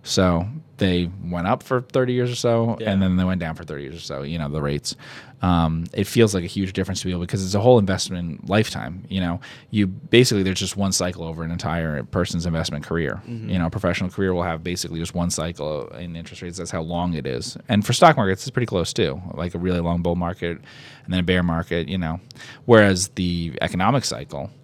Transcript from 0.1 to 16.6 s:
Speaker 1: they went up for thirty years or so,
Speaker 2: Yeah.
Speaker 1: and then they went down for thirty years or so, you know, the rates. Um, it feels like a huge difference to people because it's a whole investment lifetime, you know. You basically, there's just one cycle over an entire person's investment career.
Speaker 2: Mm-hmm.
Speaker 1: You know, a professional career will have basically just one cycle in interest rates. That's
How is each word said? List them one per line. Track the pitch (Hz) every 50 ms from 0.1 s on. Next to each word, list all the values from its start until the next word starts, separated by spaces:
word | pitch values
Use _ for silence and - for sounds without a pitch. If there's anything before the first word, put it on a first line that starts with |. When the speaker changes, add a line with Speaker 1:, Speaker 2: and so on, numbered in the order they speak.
| - - 95 90 87 85 90 104 135 160 - - -
Speaker 1:
they | - 104 95 90 90 87 85 95 98 90
went | 85 87 87 85
up | 95 123 -
for | - - 135 123
thirty | 123 - - 135 127 127 123
years | 123 123 123
or | 123
so, | - - 120 117 117 113 117 113 -
Speaker 2:
Yeah. | 113 107
Speaker 1:
and | 98 98
then | 95 92 92
they | 92 92
went | 92 92 90
down | 82 80 80
for | - 82
thirty | 76 76 71 71
years | 67 80
or | 82
so, | - - 71 67 71
you | 71 82 85
know, | 76 71
the | 71 78
rates. | 71 71 71 71 - - - - - - - - - - - - -
Um, | 90 87 85 82 80 80 82 85 - -
it | - 98
feels | - - 120 113 104 101
like | 92 87
a |
huge | 85 - 104 95 92 95
difference | 98 95 98 95 -
to | -
people | 92 90 87
because | 90 87 - 98 95
it's | 92 101
a | 101
whole | 104 123 127 117
investment | 101 92 95 87 - - 92 87 87 85 76 - -
lifetime, | - 95 107 107 - - - 55 60 90 95 - -
you | 92 95
know. | 90 85 85 92 - - - - - -
You | - 104 101
basically, | 92 95 - - - - 117 127 - 117 101 95
there's | 92 92 -
just | 98 90 -
one | 98 98 95
cycle | 92 - 90 90 87 87 85
over | 80 80 82 82
an | 82
entire | 85 85 - 78 82 85 82 80 76 71 -
person's | - - 90 90 - - 85 82
investment | 87 82 80 80 - - 73 73
career. | - 82 82 80 65 52 - -
Speaker 2:
Mm-hmm. | - 120 113 110 110
Speaker 1:
You | 92 92
know, | 85
a | 82
professional | - 107 - 87 87 - 95 90
career | - - 98 92 92
will | 87 85
have | 87 82 80 85
basically | 90 90 87 - 82 82 80
just | 82 82 -
one | 90 85 87
cycle | - - 78 85 85 - 73 76 78 73 57 50
in | - 60 90 87 82
interest | 82 85 - - -
rates. | 92 87 87
That's | 90